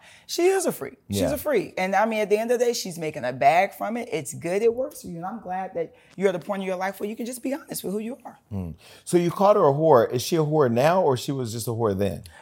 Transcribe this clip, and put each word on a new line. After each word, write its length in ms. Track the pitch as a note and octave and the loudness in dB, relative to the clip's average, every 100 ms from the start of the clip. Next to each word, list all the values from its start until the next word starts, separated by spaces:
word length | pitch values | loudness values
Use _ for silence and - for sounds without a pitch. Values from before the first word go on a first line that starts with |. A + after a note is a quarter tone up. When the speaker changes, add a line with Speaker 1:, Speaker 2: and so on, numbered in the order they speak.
| - - - | -16 -20 -8
Speaker 1:
She 220 | - F4+ | 0 2
is 180 | F#4+ F4 | 2 0
a 60 | |
freak. 260 | - - - - | -4 -8 -14 -6
She's 100 | G2+ | -2
Speaker 2:
Yeah. 120 | - | 0
Speaker 1:
a 40 | D4 | -2
freak. 380 | D4+ A#3 D#3 - | -2 -2 -2 -4
And, 180 | F#3+ G3 | 0 2
I 100 | A3+ | 2
mean, 120 | A3 | 0
at 120 | G3+ | 0
the 60 | G#3+ | 0
end 120 | A#3 | 2
of 80 | A#3+ | 0
the 80 | A#3+ | 0
day, 80 | |
she's 240 | A#3 G3 E3+ | 0 -6 -6
making 280 | D#3 D3 B2 | -6 -4 -6
a 60 | |
bag 420 | B2+ C#3+ E3 G3 - | 2 4 6 2 -2
from 200 | G3+ A#3 | -6 -6
it. 140 | - | -4
It's 220 | D#3+ C3+ | -6 -6
good. 300 | B2+ D#3+ G3 | -8 -4 2
It 100 | A3+ | 2
works 280 | A#3 C#4+ - | 2 -4 -8
for 60 | F#3+ | -12
you. 100 | E3+ | -10
And 80 | F3+ | -10
I'm 140 | A3 | -10
glad 360 | F3+ F#3 F#3 E3+ | -8 -8 -6 -6
that 180 | D#3+ - _ - | -8 -10 _ -2
you're 140 | G3 | 0
at 20 | |
the 80 | F3 | 0
point 200 | C#3+ G3 | -4 -6
in 40 | F#3+ | -4
your 80 | F#3 | -4
life 240 | F#3+ G3 | -6 -6
where 80 | G#3 | -8
you 80 | A3+ | -6
can 120 | A#3 | -8
just 160 | B3+ | -8
be 100 | C4+ | -6
honest 300 | C#4 - - | -8 -8 -10
with 100 | - | -6
who 60 | G#3 | -6
you 180 | A3+ C#4 B3+ | -8 -10 -16
are. 140 | - _ | -20 _
Speaker 2:
Mm. 220 | G2 E2+ D#2 - - - | -10 -10 -12 -20 -18 0
So 120 | F3 | 2
you 120 | F3 | 2
called 260 | - G3 G3+ | 2 4 6
her 120 | D3+ | 4
a 40 | |
whore. 400 | C#3+ D#3+ B2+ G#2 | 4 6 6 6
Is 120 | B2 | 0
she 120 | - E3 | 0 0
a 40 | |
whore 260 | D3+ D#3 B2+ | 2 2 4
now 320 | A#2 D3+ F#3+ | 4 4 4
or 120 | D#3+ B2+ | 2 0
she 160 | - | -2
was 200 | C#3 A#2 | -6 -6
just 160 | A#2 B2 | -6 -6
a 40 | |
whore 240 | A2+ A2 G2 | -2 0 2
then? 280 | G2 E2+ - - | 0 -2 -10 -20